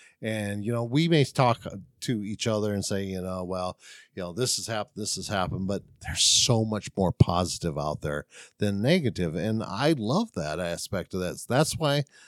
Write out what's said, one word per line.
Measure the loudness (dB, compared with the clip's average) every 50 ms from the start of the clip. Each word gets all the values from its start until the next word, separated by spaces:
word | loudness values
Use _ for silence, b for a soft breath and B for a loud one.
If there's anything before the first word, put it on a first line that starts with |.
| b b b b
And, | -6 -4 -4 -2 -4 -4 -4 -4 -4
you | -2 -2
know, | -2 -2
we | 0 2 2 4
may | 4 6 4 4
talk | 4 4 4 4 4 4 2 -2 -8 -10 -10 -14 -16 _ _
to | -4 -2 -2 -2 -2
each | -4 -6 -4 -2 0
other | 0 2 0 0 0
and | -2 -2
say, | -2 -2 -2 -2
you | -4 -6 -6 -6
know, | -6 -6 -6 -6
"Well, | -6 -4 -4 -4 -6 -8 B B B B B B B _
you | -8 -8
know, | -8 -4
this | -2 -2 -2 -2
has | -2 -4
hap-, | -4 -4 -6 -6 -8 _
this | -8 -6 -6 -6
has | -6 -6 -2
happened," | -2 0 0 0 -2 -4 -2 -2
but | -4 -4 -6 -10 -18 _ -10
there's | -6 0 2 4
so | 4 6 6 6 6 4 4 4
much | 2 0 -4 -4 -4 0
more | 2 2 2 6
positive | 6 4 6 6 4 2 0 -2 -2 -4 -4 -2 -2
out | -2 -2 -4 -4
there | -4 -4 -4 -4 -6 B B B B B B _
than | -2 0 0 0 2
negative. | 2 2 2 2 0 0 0 -2 -2 -2
And | -2 -2 -2 -2 -2 -4
I | -4 -4 0 2 2 2
love | 2 0 0 0 0 0 -2 -4
that | -4 -4 -4 -4 -4
aspect | -4 -4 -4 -6 -6 -6 -6 -6 -6 -4 -4
of | -4
that. | -4 -4 -6 -8 -6 0
That's | 2 2 2 2 0 -2
why | 0 0 0 0 -2 b b b b